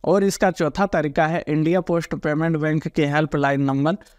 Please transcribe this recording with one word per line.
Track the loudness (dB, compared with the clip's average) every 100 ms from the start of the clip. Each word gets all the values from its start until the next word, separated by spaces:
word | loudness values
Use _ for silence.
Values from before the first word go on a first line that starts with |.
और | 2 2
इसका | 2 2 0
चौथा | 0 -2 0 -2
तरीका | 0 -2 0 0
है | 0 -2
इंडिया | 0 2 0
पोस्ट | 0 -2 -2 -4
पेमेंट | -2 0 0 0
बैंक | 0 -2 -2
के | -2 0
हेल्पलाइन | 0 0 0 0 2
नंबर | 0 0 0 -2 -8